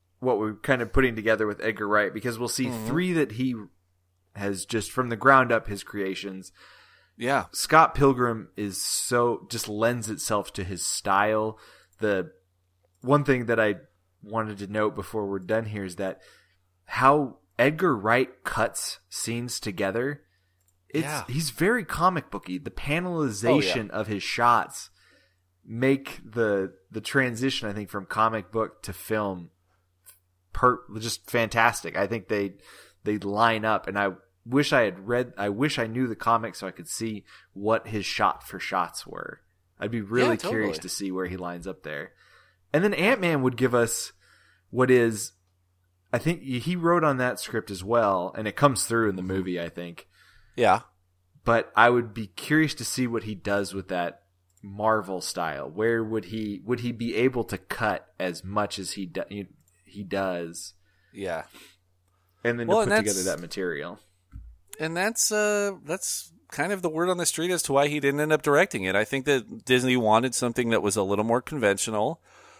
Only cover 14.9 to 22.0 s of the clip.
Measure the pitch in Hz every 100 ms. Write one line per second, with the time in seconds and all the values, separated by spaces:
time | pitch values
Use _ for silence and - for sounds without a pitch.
14.9 | 123 98 110 101 98 90 110 110 104 98
15.9 | 87 95 - - _ _ _ _ _ -
16.9 | - 131 147 135 - _ - 127 160 185
17.9 | 120 104 120 131 - - - 113 - -
18.9 | - _ - - 117 120 - 110 92 95
19.9 | 107 131 147 _ _ _ _ _ _ _
20.9 | 147 143 147 - 131 151 - 180 240 175
21.9 | -